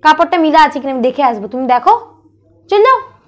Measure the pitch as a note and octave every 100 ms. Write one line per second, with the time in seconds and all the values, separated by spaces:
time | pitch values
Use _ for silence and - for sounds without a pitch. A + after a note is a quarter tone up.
0 | D#4 D#4 E4+ F4+ D#4 D#4 D4+ D4 C4+ C4
1 | A#3+ B3+ C4+ A3+ G#3 B3 C4 B3 A#3+ A4
2 | - _ _ _ _ _ _ G4+ A4 B4+
3 | - _